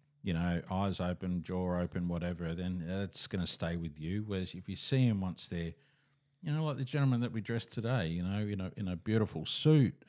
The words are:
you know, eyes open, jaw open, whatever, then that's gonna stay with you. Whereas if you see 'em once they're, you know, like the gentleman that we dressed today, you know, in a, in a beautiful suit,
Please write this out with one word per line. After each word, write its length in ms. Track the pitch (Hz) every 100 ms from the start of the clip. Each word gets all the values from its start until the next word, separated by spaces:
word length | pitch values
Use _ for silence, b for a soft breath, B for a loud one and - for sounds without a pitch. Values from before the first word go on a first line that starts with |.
| _ _
you 120 | 101
know, 280 | 82 87 85 -
eyes 300 | 95 98 90
open, 420 | 90 87 92 90
jaw 380 | 82 92 90 87
open, 280 | 87 90 87
whatever, 460 | 85 87 87 82
then 300 | 85 90 90 82
that's 400 | 95 95 - -
gonna 180 | 95 85
stay 300 | - 82 85
with 220 | 82 73
you. 240 | 80 104
Whereas 300 | 104 95 90
if 140 | 90 98
you 80 | 95
see 320 | - 131 123
'em 120 | 101
once 280 | 92 - -
they're, 260 | 87 82 - b b b b _ _
you 100 | 151
know, 120 | 156
like 140 | 156 127
the 60 |
gentleman 360 | 127 147 139 117
that 100 | 120
we 80 | 113
dressed 300 | 101 117 -
today, 360 | 120 113 127 82
you 140 | 85
know, 160 | 92 104
in 200 | 104 101
a, 120 | 92 -
in 120 | 95
a 80 | 85
beautiful 500 | 107 110 107 - -
suit, 480 | - 151 156 117 -